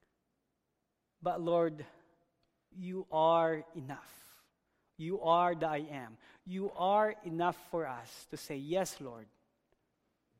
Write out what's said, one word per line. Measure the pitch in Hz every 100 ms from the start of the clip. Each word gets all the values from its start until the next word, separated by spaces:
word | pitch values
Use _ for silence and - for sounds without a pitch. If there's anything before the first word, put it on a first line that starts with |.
| _ _ _ _ _ _ _ _ _ _ _ _
But | 170 175
Lord, | 165 170 165 151 143 - _ _ _ _ _ _ _
you | 190 180 185 -
are | 156 165 165 160 156 - 170
enough. | 131 139 - - - - _ _ _ _ _ -
You | 160 196
are | 160 170 175 165
the | 160
I | 147 151
Am. | 139 117 113 - - 180
You | 185 196 156
are | 185 208 214 208 175
enough | 165 175 - -
for | 170 143
us | 120 117 - -
to | 151
say, | - 139
"Yes, | 143 180 180 -
Lord, | 135 117 110 _ _ _ _ _ _ _ _ _ _